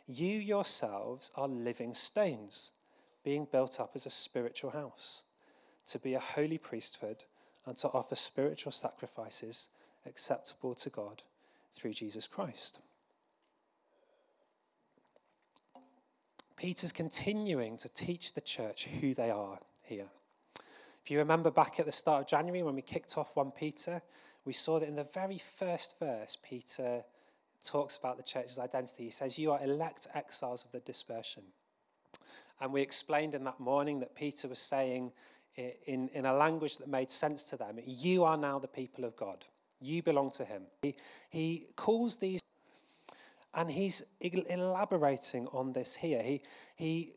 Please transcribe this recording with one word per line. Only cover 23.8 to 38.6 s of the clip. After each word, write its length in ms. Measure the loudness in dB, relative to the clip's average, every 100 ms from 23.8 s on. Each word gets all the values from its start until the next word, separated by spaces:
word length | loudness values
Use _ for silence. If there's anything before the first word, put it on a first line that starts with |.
| -4 -4 -10 -20 -20 -12
we 80 | -2
saw 260 | 0 4 4
that 100 | 2
in 60 |
the 100 | -2
very 340 | -4 -4 -4 -4
first 600 | -10 -4 -2 0 -2 -4
verse, 400 | -2 -2 -4 -8
Peter 640 | -8 -10 -6 -2 0 -2 -4 _ _ _ _ _
talks 320 | 0 0 0 -2
about 200 | -4 -4
the 60 |
church's 380 | -4 -4 -4 -6
identity. 440 | -4 -2 -4 -6
He 60 | -8
says, 280 | -4 -2 0
"You 100 | 2
are 100 | 2
elect 460 | 2 0 -2 -6 -8
exiles 500 | -6 -6 -4 -4 -6
of 60 | -8
the 80 | -10
dispersion." 640 | -6 -6 -4 -6 -8 -10 -16 _ _ _ _ _ _ -16 -16 -20 -20 -6
And 120 | 0
we 80 | 2
explained 540 | 4 2 2 2 2
in 80 | 0
that 160 | -4 -2
morning 400 | 2 4 4 0
that 140 | -4
Peter 320 | -4 -4 -2 -4
was 140 | 0
saying 520 | 2 4 2 0 -4 -8 -20 -20 _ -10
i-, 160 | -10 -8 -4
in, 220 | -2 0
in 160 | 0 4
a 60 |
language 440 | 6 6 4 -2 -4
that 80 | -2
made 240 | 0 0
sense 320 | 2 2 0
to 120 | -6 -6
them, 240 | -6 -8
"You 380 | -10 0 4 8
are 140 | 8 6
now 240 | 2 0